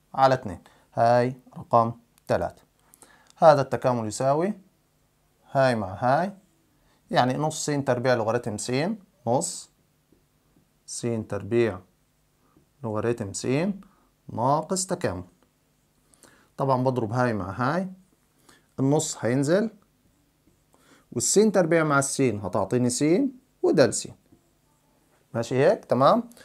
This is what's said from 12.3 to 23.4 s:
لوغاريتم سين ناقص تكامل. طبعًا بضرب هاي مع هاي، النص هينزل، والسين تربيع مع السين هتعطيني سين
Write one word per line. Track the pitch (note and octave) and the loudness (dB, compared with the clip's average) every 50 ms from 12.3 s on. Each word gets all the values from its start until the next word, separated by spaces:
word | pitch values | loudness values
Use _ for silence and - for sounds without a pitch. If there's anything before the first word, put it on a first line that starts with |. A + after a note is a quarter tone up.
| _ _ _ _ _ _ _ _ _ _ | _ _ _ _ _ _ _ _ _ _
لوغاريتم | B2+ A2+ G#2 G#2+ G#2 A#2 A#2+ - G#2+ G2 | -8 -6 -4 -4 -2 -2 -2 -2 -4 -10
سين | G2 - - A#2+ B2+ D3 F3 G#3 F#3+ - - - _ _ _ _ _ _ _ - | -8 -6 -4 -2 -2 0 -2 -2 -4 -8 -10 -20 _ _ _ _ _ _ _ -12
ناقص | - G#2 A#2 C3+ C#3+ D#3 D#3+ - F#3+ F#3 - | -6 -2 0 0 0 0 -2 -4 -4 -6 -4
تكامل. | - F3+ F3+ - G#2+ F2+ F#2 F2+ - _ _ _ _ _ _ _ _ _ _ _ _ _ _ _ _ _ _ _ - _ _ _ _ _ | -6 -6 -4 -4 -4 -6 -6 -10 -14 _ _ _ _ _ _ _ _ _ _ _ _ _ _ _ _ _ _ _ -20 _ _ _ _ _
طبعًا | - C#3 C3+ C3 B2 B2+ | -4 -2 0 0 2 2
بضرب | C3 B2+ B2 A2+ G#2 | 0 0 -2 -2 -2
هاي | A#2 B2+ B2 B2 | -2 0 0 0
مع | A2 G2+ F2+ F#2+ | 0 -4 -6 -6
هاي، | F#2 B2 B2 C3 D#3 F#3 F#3+ F#3 - - _ _ _ _ _ _ _ _ _ _ - _ _ _ _ - | -6 -4 -2 -2 -2 -2 -4 -6 -10 -16 _ _ _ _ _ _ _ _ _ _ -20 _ _ _ _ -2
النص | C3 C3+ D3 D#3 D#3 - - - | 0 2 2 2 0 -2 -6 -4
هينزل، | - C3+ B2 C#3 C#3 D3 F3 G3+ A3+ A3 - - _ _ _ _ _ _ _ _ _ _ _ _ _ _ _ _ _ _ _ _ _ _ _ _ _ - | -2 -2 0 0 0 2 2 0 0 -2 -6 -12 _ _ _ _ _ _ _ _ _ _ _ _ _ _ _ _ _ _ _ _ _ _ _ _ _ -10
والسين | - A#2+ - - - G3 A3 A3 | -6 -4 -2 0 4 4 4 4
تربيع | F#3 G3+ F3+ D#3+ E3+ E3 D#3+ | 4 2 2 2 2 2 2
مع | D#3 C#3+ C#3 | 2 2 2
السين | C3+ - - - C3+ B2 G#2 G2+ | 0 0 0 0 0 0 0 -2
هتعطيني | G2+ F#2 - G#2+ F#2+ - B2+ B2 B2 B2 | -6 -4 -2 -2 -2 0 0 0 0 0
سين | B2 - C#3+ D3+ F3 A3 C#4+ C4 - - | 0 0 2 2 2 2 2 0 -4 -8